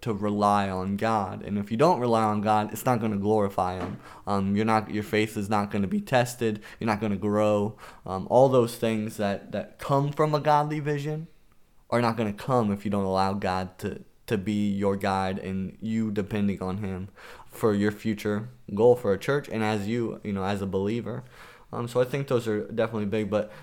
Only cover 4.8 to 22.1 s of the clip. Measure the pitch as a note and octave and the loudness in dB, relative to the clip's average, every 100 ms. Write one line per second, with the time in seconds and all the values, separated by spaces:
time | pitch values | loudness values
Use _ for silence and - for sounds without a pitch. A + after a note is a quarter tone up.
4.8 | G#2 G#2 G#2 G#2+ A2 A2 G2 G#2+ G2+ G#2+ | 2 -4 0 0 0 -2 0 0 0 0
5.8 | G2 G#2 G#2 B2+ B2 - A2+ G#2 - - | 0 -2 2 2 2 0 -2 -2 -8 -4
6.8 | A2+ G#2 G#2+ F#2+ G#2 G#2 G#2+ G#2 G2+ - | -2 0 0 -2 0 2 4 4 0 -6
7.8 | - - - F#2 - B2 C3+ B2+ A#2+ - | -16 -14 -8 -6 2 6 6 6 4 2
8.8 | A2+ A2 G#2+ A2 G2+ G2 - G#2 - - | -2 0 -4 -2 -2 -2 -6 -8 -8 -8
9.8 | - C#3 C#3+ C#3+ D#3 D3+ D3 D3 D3+ D3+ | 0 0 2 0 0 2 4 4 2 -2
10.8 | D3 D3 C#3+ D#3 E3 - - - - - | -2 -2 -4 -6 -10 -18 -20 -20 -20 -20
11.8 | - A#2 A#2+ A2+ G#2+ G#2 - B2+ G#2+ G2+ | -2 2 2 0 -2 -4 0 2 2 0
12.8 | G#2+ G2+ G2 F#2+ F#2+ G2 G2 F#2 F#2 - | -2 -2 0 2 0 0 -2 -2 -4 -6
13.8 | G2+ - - - - G#2+ F#2 G#2 G#2 G2 | -8 -8 -14 -12 -4 -2 0 0 0 0
14.8 | G2+ G2 G2+ F#2+ F#2+ G2 F#2+ F#2+ F#2+ - | 0 0 0 0 0 -4 -4 -6 -6 -6
15.8 | A2 A2+ A2 G#2 F#2+ G#2+ G2+ F#2+ F#2 G2 | -4 -2 0 -2 -2 0 0 0 -2 -4
16.8 | G2+ F#2+ F#2+ - - - - - A2+ G2+ | -4 -6 -8 -14 -20 -20 -18 -2 2 4
17.8 | G#2 G#2 A2 G#2 G#2+ G#2 A#2+ - - G2+ | 2 0 -4 -2 -2 -4 -6 -14 -6 4
18.8 | A#2+ A#2+ G#2 F#2+ - C#3+ C#3 A2 G#2+ G#2+ | 6 6 2 0 0 -2 -2 -2 0 0
19.8 | G2 A#2+ A2+ - G#2 G2 F#2+ G2+ G2 G2 | -2 -2 -4 -6 -6 -2 -2 -2 -2 -2
20.8 | G2+ A#2 G#2 B2 B2 - - - - A2+ | -2 -2 -6 -8 -12 -18 -20 -20 -12 -8
21.8 | A#2+ B2 B2 | -4 0 0